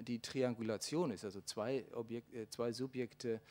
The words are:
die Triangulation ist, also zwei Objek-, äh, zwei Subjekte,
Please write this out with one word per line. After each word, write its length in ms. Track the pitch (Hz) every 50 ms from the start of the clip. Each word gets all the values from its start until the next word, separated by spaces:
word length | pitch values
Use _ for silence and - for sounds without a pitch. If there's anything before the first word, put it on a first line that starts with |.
| -
die 160 | - 120 113
Triangulation 920 | - - - 135 127 123 117 117 110 113 107 98 - - 143 165 180 139
ist, 120 | 101 87 110
also 160 | 101 95 98
zwei 460 | - - - 110 104 123 135 131 - - -
Objek-, 400 | 120 113 113 117 117 - - -
äh, 160 | 117 110 -
zwei 240 | - - 117 120 110
Subjekte, 680 | 120 131 131 127 127 123 110 - - - 120 113 110 - -